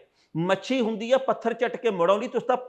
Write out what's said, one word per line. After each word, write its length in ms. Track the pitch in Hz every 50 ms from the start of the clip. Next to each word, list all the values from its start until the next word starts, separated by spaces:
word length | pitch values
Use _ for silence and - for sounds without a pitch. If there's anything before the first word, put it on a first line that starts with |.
| - _ _ _ _ _ - 156
ਮੱਛੀ 440 | 170 180 190 185 - - 254 269
ਹੁੰਦੀ 300 | 233 208 226 196 220 233
ਆ, 60 | 254 269
ਪੱਥਰ 360 | 262 - 214 214 - 233 233
ਚੱਟ 220 | 233 247 226 -
ਕੇ 140 | - - 226
ਮੁੜ 220 | 202 180 170 175
ਆਉਂਦੀ, 160 | 196 208 226 247
ਤੁਸੀਂ 200 | - 240 - -
ਤਾਂ 100 | 247 247 247